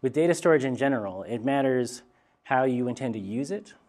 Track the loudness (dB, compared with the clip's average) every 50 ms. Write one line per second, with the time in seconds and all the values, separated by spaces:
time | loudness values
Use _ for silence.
0 | -2 -2 0 2 4 4 2 2 4 4 4 6 4 2 -2 0 0 0 0 0
1 | -2 -4 -8 -8 -8 -6 -8 -4 -2 0 0 2 2 2 2 2 0 -2 -6 -14
2 | -18 _ _ _ _ _ _ _ _ -2 0 2 2 2 0 0 -2 -2 -4 -4
3 | -6 -6 -6 -6 -8 -6 -6 -6 -6 -6 -8 -10 -10 -14 -20 _ _